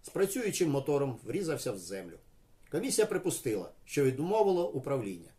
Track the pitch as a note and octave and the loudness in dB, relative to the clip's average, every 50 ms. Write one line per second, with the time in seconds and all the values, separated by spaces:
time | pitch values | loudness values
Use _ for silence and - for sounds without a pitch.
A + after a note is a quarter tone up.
0 | _ - - E3 G3+ G3 - C4 A#3 G3+ - - F3+ D#3+ C#3 C#3 C3+ - D3 C#3 | _ -8 0 2 2 2 2 -2 -2 -2 2 2 2 4 2 2 2 2 2 2
1 | C#3 C#3 A#2+ - - A2 B2+ G3 G3 D#3+ D3+ A#2 - - - F#2+ F2+ F2 F#2+ F#2+ | 2 0 -2 -6 -8 -4 -4 -2 0 -2 -2 -2 -2 -4 -4 -6 -8 -8 -8 -8
2 | F#2 F2 E2 - - - - - - _ - _ - - - D#3 A3 C4+ - - | -8 -10 -16 -18 -20 -20 -20 -20 -20 _ -20 _ -16 -6 -4 -4 -2 0 4 4
3 | G#3+ A3 G3+ F3+ - F3 C3 - - B2 G#2+ G2 F2 - - - - - - D3 | 4 4 2 0 0 0 -2 -2 -2 -2 -2 -2 -4 -8 -14 -20 -16 -4 0 4
4 | C#3 C3 B2+ B2+ D#3 F3+ G#3 A3 G#3+ G3 F#3 F3 F3 E3+ - C3+ - C#3+ C#3 C3 | 4 4 4 2 -2 0 2 2 2 2 2 2 0 0 -2 -6 -4 -2 -2 -2
5 | A2 G2 F#2 E2+ D#2+ - - | -2 -4 -8 -10 -12 -20 -20